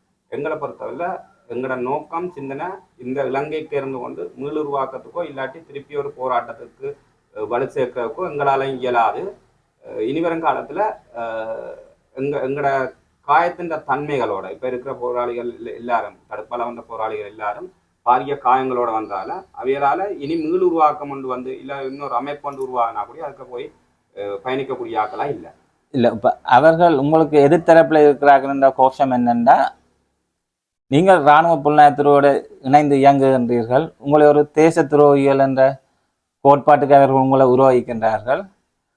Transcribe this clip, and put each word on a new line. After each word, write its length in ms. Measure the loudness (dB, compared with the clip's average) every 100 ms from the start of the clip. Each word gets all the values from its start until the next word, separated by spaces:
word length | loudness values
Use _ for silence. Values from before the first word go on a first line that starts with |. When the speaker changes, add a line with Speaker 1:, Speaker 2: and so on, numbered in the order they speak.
| _ _ _
Speaker 1:
எங்களை 260 | -10 -8 -8
பொறுத்தவரை 520 | -10 -12 -14 -10 -8 -10 -16 _ _
எங்களோட 280 | -10 -8 -6
நோக்கம், 540 | -6 -6 -8 -10 -10
சிந்தனை 360 | -12 -12 -10 -12 -12 _ _
இந்த 280 | -10 -6 -4
இலங்கைக்கு 520 | -4 -6 -8 -6 -8
இருந்து 220 | -6 -10
கொண்டு 340 | -12 -12 -14 -12
மீள் 200 | -8 -6
உருவாக்கத்துக்கோ 680 | -6 -6 -6 -10 -12 -10
இல்லாட்டி 420 | -10 -10 -12 -12 _
திருப்பி 300 | -18 -10 -10
ஒரு 180 | -10 -8
போராட்டத்துக்கு, 720 | -4 -4 -6 -16 -20 _ -14 -14 _ _ _ -12
அஹ், 120 | -6
வலு 180 | -4 -4
சேர்க்கிறதுக்கோ 640 | -6 -6 -6 -8 -8 -10
எங்களால 340 | -4 -2 -2 -4
இயலாது. 500 | -6 -4 -2 -2 -4 -10 -14 _ _ _ _
அஹ், 160 | -16 -8
இனி 220 | -6 -4
வரும் 220 | -4 -4
காலத்துல, 380 | -4 -6 -8 -6 -6 -6 _ -12
அஹ், 600 | -10 -10 -10 -12 -14 -18 -20 _ _ -8
எங்க-, 260 | -6 -6
எங்களோட 280 | -6 -4 -4 -4 -6 -12 _ _ 0
காயத்தின் 420 | 0 0 -4 -8
தன்மைகளோட, 840 | -10 -6 -6 -4 -4 -4 -6 -10
இப்ப 160 | -10 -8
இருக்கிற 260 | -8 -10
போராளிகள் 600 | -10 -6 -6 -6 -6 -10
எல்லா-, 220 | -12 -14 -12
எல்லாரும், 420 | -6 -6 -6 -16 _
தடுப்பால 360 | -16 -12 -8 -8
வந்த 160 | -10
போராளிகள் 480 | -16 -10 -8 -8 -12
எல்லாரும் 440 | -10 -10 -10 -14 _ _ _ -2
பாரிய 320 | 0 -2 -4
காயங்களோட 540 | 0 0 0 -4 -4
வந்தால, 520 | -4 -6 -10 -10 -12 -14
அவைகளால 580 | -10 -6 -2 -2 -2 -6 -8
இனி 180 | -8 -6
மீள் 260 | -4 0
உருவாக்கம் 480 | 0 2 0 0 -10
கொண்டு 180 | -12 -8
வந்து, 320 | -10 -10 -14
இல்ல 240 | -12 -12
இன்னொரு 320 | -12 -12 -8 -8
அமைப்பு 260 | -8 -10
கொண்டு 200 | -12 -10
உருவாகினா 420 | -8 -4 -6 -6 -12
கூட 180 | -12
அதுக்கு 220 | -16 -16 -16
போய், 280 | -14 -16 _ _ _ _ -14
அஹ், 220 | -12 -10
பயணிக்கக்கூடிய 540 | -8 -6 -6 -8 -6 -6
ஆட்களா 320 | -6 -6 -8
இல்ல. 240 | -8 -14 _ _ _ _
Speaker 2:
இல்ல, 160 | 0 0
இப்ப 300 | 2 -2 -2
அவர்கள் 540 | 2 4 6 4 4 2
உங்களுக்கு 400 | 2 2 4 4
எதிர்த்தரப்புல 640 | 4 4 6 6 6 6
இருக்கிறார்கள் 460 | 4 4 4 4 2
என்ற 220 | 2 2
கோஷம் 400 | 4 2 2 0
என்னன்னா, 460 | 2 0 2 4 4 2 -6 _ _ _ _ _ _ _ _ _ _ _
நீங்கள் 300 | 2 4 6
இராணுவ 360 | 6 6 4 2
புலனாய்வுத்துறையோடு 760 | 2 6 6 6 4 6 6 2 -4 -10
இணைந்து 340 | 2 2 4 4
இயங்குகின்றீர்கள், 1000 | 4 6 4 2 0 -2 0 0 -2 _
உங்களை 300 | 0 4 6
ஒரு 240 | 6 2
தேச 320 | 2 2 2
துரோகிகள் 560 | 2 4 6 6 2 2
என்ற 220 | 2 2 0 0 _ _ _ _ _ _ 4
கோட்பாட்டுக்கு 500 | 4 4 2 6 6
அவர்கள் 260 | 6 4
உங்களை 240 | 2 4 4
உருவாகிக்கின்றார்கள். 920 | 6 4 4 0 -4 -2 -2 -4 -6 -6 _ _ _ _